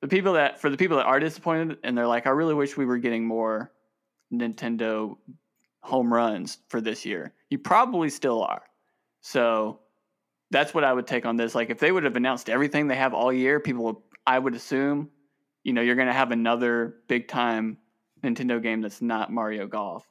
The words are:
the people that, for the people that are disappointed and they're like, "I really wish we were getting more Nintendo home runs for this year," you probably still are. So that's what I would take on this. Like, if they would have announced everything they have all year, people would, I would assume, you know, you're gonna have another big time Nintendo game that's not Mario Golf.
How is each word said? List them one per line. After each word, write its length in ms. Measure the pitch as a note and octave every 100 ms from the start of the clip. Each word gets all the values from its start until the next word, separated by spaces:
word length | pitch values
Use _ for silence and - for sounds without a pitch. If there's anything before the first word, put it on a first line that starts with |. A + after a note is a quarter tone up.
the 80 | C#3
people 260 | F#3+ G3
that, 260 | E3+ C#3+ -
for 100 | D3+
the 60 | C#3
people 200 | F#3 D#3
that 80 | -
are 120 | C3+
disappointed 580 | D#3 D3+ - D#3+ D#3+ C#3+
and 160 | - A#2+
they're 80 | A#2+
like, 200 | A#2 C3+
"I 40 |
really 240 | C#3 D#3+
wish 220 | D3+ C#3 C#3+
we 100 | C3
were 120 | B2
getting 280 | A#2+ A2+ A2+
more 460 | A2+ A2 A2 G#2+ _ _ _ _ _ _
Nintendo 840 | A#2+ A#2 A2 B2 A#2 A2+ A2 G#2+ G2 - - _ _ _ _
home 300 | - C3 A#2+
runs 460 | A#2 A#2 G#2 G#2+ - _
for 120 | A#2+
this 240 | A2 G#2+
year," 300 | - F#2+ C#2+ _ _
you 80 | C#3
probably 520 | - F#3+ B3+ G#3 D#3+
still 320 | - C#3 A2+
are. 200 | F#2+ - - _ _ _ _ _
So 580 | - C3+ A#2+ A2+ G#2+ A2 _ _ _ _ _ _ _
that's 200 | C#3 D3
what 120 | E3+
I 80 | C#3
would 140 | B2+ A2+
take 180 | B2+ A#2
on 100 | A#2
this. 180 | A#2 A#2+
Like, 140 | A#2
if 80 | C3+
they 100 | D3
would 140 | F#3
have 100 | D3
announced 340 | A#2+ B2 B2 -
everything 380 | A#2 C#3+ C#3+ D3
they 80 | B2+
have 160 | C3+
all 180 | A#2+ B2
year, 260 | C3 B2+ D3
people 260 | D3 B2
would, 120 | A2+ A2 _ -
I 140 | - C3
would 160 | C3
assume, 560 | A#2 - C3+ C#3 C#3+ D#3 _ _ _ _ _
you 80 | -
know, 80 | A#2+
you're 160 | A#2+ B2
gonna 160 | C3
have 180 | B2 C3
another 680 | A#2+ A#2 A#2+ B2 A#2+ A#2 - _
big 180 | B2 A#2
time 520 | C3+ A#2+ A2+ A2 G#2+ _ _ _ _
Nintendo 400 | C3+ A#2+ B2+ A#2+
game 200 | A#2 A2
that's 200 | G#2+ -
not 300 | A#2+ A2 G#2+
Mario 340 | A#2 A2 G#2+ G2+
Golf. 400 | G#2+ G2+ F2 _